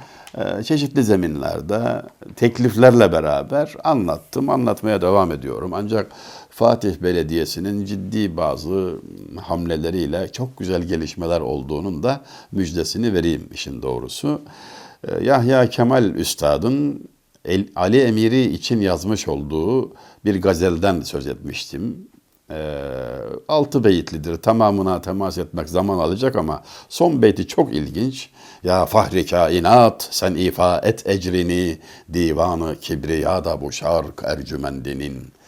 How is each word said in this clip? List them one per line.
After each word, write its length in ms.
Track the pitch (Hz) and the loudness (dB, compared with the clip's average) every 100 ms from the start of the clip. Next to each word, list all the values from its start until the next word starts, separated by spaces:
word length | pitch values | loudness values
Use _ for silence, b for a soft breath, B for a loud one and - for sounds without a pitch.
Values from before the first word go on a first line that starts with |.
| B B B - | B B B -8
e, 240 | 101 95 | -6 -6
çeşitli 420 | 117 151 143 139 | -2 0 2 2
zeminlerde 1000 | 110 98 85 73 76 80 76 107 120 117 - _ - - | 4 4 2 -4 -4 -6 -4 -2 -2 -4 -8 _ -20 0
tekliflerle 760 | 120 117 120 107 127 120 98 | 2 4 2 8 8 10 8
beraber 640 | 80 78 71 71 143 147 - | 6 2 -2 -2 -2 -4 -4
anlattım, 640 | 156 143 87 78 - - 139 | 0 0 0 -4 -6 -4 0
anlatmaya 540 | 135 120 101 107 101 | 0 0 0 0 0
devam 300 | 90 98 87 | 4 4 2
ediyorum. 420 | 73 65 57 90 | -2 -6 -6 -6
Ancak 380 | 87 104 110 98 B B B B | -6 -2 -4 -4 B B B B
Fatih 520 | - 117 120 104 80 | 2 4 4 0 -2
Belediyesi'nin 840 | 90 87 78 82 78 - 95 104 | 0 0 0 -2 -2 -4 -6 -6
ciddi 520 | 98 95 95 110 101 82 | -6 -8 -6 -2 -2 -2
bazı 600 | 78 67 78 95 92 80 50 50 - 87 | -2 -2 -4 -2 -2 -6 -14 -18 -16 -16
hamleleriyle 920 | - 85 85 80 82 90 73 85 95 | -6 -4 -2 -2 -2 -2 -2 -4 -6
çok 260 | - 127 - | -8 -10 -8
güzel 240 | 90 90 | -4 -2
gelişmeler 580 | 85 82 78 - 85 85 | -2 -4 -6 -6 -4 -2
olduğunun 640 | 64 73 67 73 98 78 | -2 -6 -4 -6 -4 -4
da 180 | 113 139 B B B | -4 -4 B B B
müjdesini 640 | 98 87 85 78 - 117 | -4 -2 -2 -4 -2 0
vereyim 340 | 92 82 73 - | 2 0 -2 -6
işin 300 | - - 64 | -12 -12 -8
doğrusu. 580 | 65 62 62 - 143 147 B B B B B B - | -6 -6 -8 -6 -4 -4 B B B B B B -8
E, 160 | 90 | -2
Yahya 460 | 117 135 117 131 123 | 2 2 4 4 4
Kemal 340 | - 120 131 | 2 2 4
Üstad'ın 1040 | 101 - - - 73 73 110 139 143 - - _ _ _ | 2 0 -4 0 0 2 0 0 -2 -4 -14 _ _ _
El-, 240 | - 95 - 82 | -2 -2 -2 -2
Ali 240 | 92 127 | 2 4
Emiri 420 | 123 110 113 131 | 4 4 4 4
için 380 | 117 82 - 117 | 2 -2 -2 0
yazmış 480 | 98 85 92 104 - | 2 0 -2 -4 -2
olduğu 640 | 71 73 78 87 131 123 B B B | -4 -4 -2 0 0 -2 B B B
bir 180 | 101 95 | -2 2
gazelden 580 | 95 82 92 82 98 85 | 2 4 2 2 0 0
söz 260 | 65 71 67 | -4 -8 -8
etmiştim. 840 | 64 69 - - 69 98 175 196 _ _ _ _ | -8 -10 -10 -10 -8 -8 -10 -16 _ _ _ _
Ee, 300 | 78 76 71 69 65 60 65 55 - - | -10 -8 -8 -8 -8 -10 -10 -10 -12 -2
altı 360 | 151 147 139 | 0 2 2
beyitlidir. 520 | 110 87 80 80 82 82 | 4 4 0 -8 -6 0
Tamamına 640 | 110 113 107 101 95 87 | 2 4 4 4 0 -2
temas 380 | 92 95 95 87 | -4 -4 -4 -4
etmek 300 | 82 85 76 | -6 -6 0
zaman 300 | 87 98 92 | 0 2 0
alacak 380 | 82 95 131 110 | 0 0 0 0
ama 260 | 80 73 B B B | -2 -6 B B B
son 340 | - 175 139 | 0 2 6
beyti 240 | 110 - - | 4 4 0
çok 260 | - 139 | 0 0
ilginç. 560 | 76 73 78 127 131 - B B B | 0 -4 -4 -4 -6 -16 B B B
"Ya 240 | 90 90 87 | 0 2 4
fahri 400 | 107 95 90 80 | 4 4 0 2
kainat, 840 | 87 80 90 85 120 113 - - | 2 4 4 6 8 8 4 -6
sen 240 | - 95 | -2 -2
ifa 440 | 82 92 - 90 87 | 0 -2 2 2 2
et 280 | 107 113 - | 0 -2 -2
ecrini, 720 | 98 87 90 85 90 90 80 B B - | -2 0 0 0 0 0 -4 B B -6
divanı 640 | 85 82 76 85 85 80 71 | 0 0 2 0 0 -4 -6
kibriyada 800 | - 78 73 78 73 92 82 78 | -6 -6 -2 -2 0 -2 -2 -6
bu 120 | 69 | -6
şark 500 | - 78 85 71 - | -6 -2 0 -2 -8
ercümendinin." 1000 | - 76 67 73 69 67 64 69 71 64 64 _ | -6 -6 -6 -8 -8 -8 -8 -8 -8 -10 -16 _